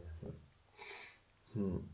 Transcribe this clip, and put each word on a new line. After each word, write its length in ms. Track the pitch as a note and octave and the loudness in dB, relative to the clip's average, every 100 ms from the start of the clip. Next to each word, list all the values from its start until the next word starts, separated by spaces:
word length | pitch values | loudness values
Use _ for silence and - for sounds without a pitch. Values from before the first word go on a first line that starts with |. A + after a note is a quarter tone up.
| F2 E2 | -2 -4
bueno. 160 | - D#2 - - - - - - - - - - - | -4 -6 -10 -20 -20 -12 -10 -10 -12 -14 -20 -20 0
Mm. 240 | A2 G2 E2+ - | 4 6 4 0